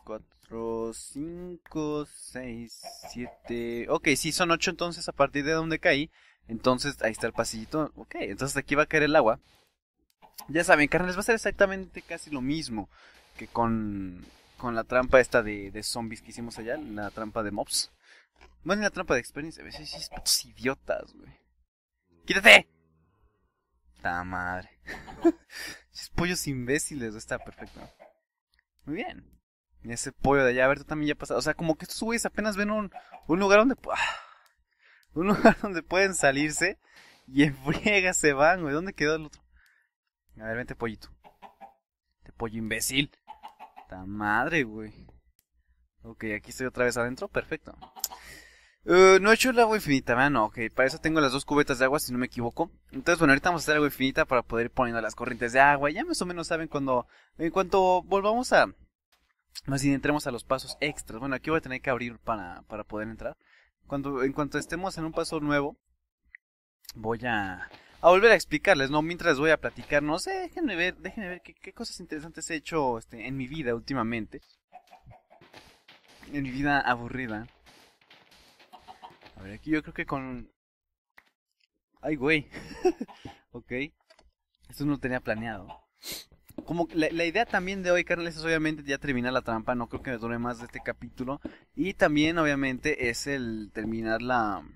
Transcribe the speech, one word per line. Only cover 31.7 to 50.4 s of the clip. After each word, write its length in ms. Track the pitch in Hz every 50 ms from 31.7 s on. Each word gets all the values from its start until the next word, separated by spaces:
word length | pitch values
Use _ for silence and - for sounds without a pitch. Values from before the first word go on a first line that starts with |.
| 156
que 80 | - 175
estos 180 | - - -
güeyes 240 | 233 220 233 220 -
apenas 300 | 190 - - 208 220 196
ven 160 | 190 208 208
un, 180 | 214 214 202 185 - - - - - - - -
un 100 | 160 185
lugar 220 | 202 190 196 208
donde 160 | 220 - -
pu-, 180 | - - - -
ah, 220 | - - - - - - - - _ _ _ _ _ _ _ _ _ _ - - _ _ _ -
un 140 | 151 180 202
lugar 280 | 202 - - 226 180 -
<laughs> 40 |
donde 220 | - 202 185 160 151
pueden 320 | - 170 185 196 196 180
salirse 600 | - - 139 135 139 151 151 151 - 170 185 214 _ _ _ _ - - - - _ _ 127
y 160 | 131 139 151
en 120 | 151 135
friega 580 | - 135 147 - - - 214 208 196 185 185 180
se 180 | - - 147
van, 300 | 139 135 147 165 185 185
güey. 120 | 165 139 143
¿Dónde 200 | 156 185 190 -
quedó 200 | - 147 151 160
el 120 | 160 156
otro? 180 | 147 - - _ _ _ _ _ _ _ _ _ _ _ _ _ _ _ _ _ _ - 113
A 40 | 110
ver, 120 | 110 113
vente, 180 | 120 123 - 131
pollito. 340 | - 117 113 107 - - - - _ _ - _ _ - - _ _ - - _ _ _ _ _ _ _ _ _ _
Este 140 | _ -
pollo 260 | - - 117 113 107 113
imbécil. 580 | 113 107 110 113 - - 131 139 147 - _ _ _ - - - - - _ _ - - _ - - -
¡Ta 160 | 92 92 95
madre, 600 | 98 104 104 107 104 107 117 131 160 170 160 127
güey! 280 | 110 107 110 107 104 - - - - - - _ _ _ _ _ _ _ _ _ _ _ _ _ _ _ _
Ok, 220 | - 113 113 - 113 110 104
aquí 140 | 104 - 120
estoy 160 | 117 - 131
otra 180 | 123 - 123 123
vez 120 | 123 117
adentro. 320 | 123 117 123 131 - 196 -
Perfecto. 500 | - 127 - - 160 - - - - - - - - - - - - - - - - - - - - _ _ _ _ _ - -
Eh, 300 | 175 180 190 190 190 185
no 120 | 190 214
he 20 | 226
hecho 160 | - - 262
el 80 | 240 240
agua 180 | 233 220 220
infinita, 380 | 208 - 147 139 131 - - 120
¿verdad? 160 | 123 135 147
No, 140 | 143 117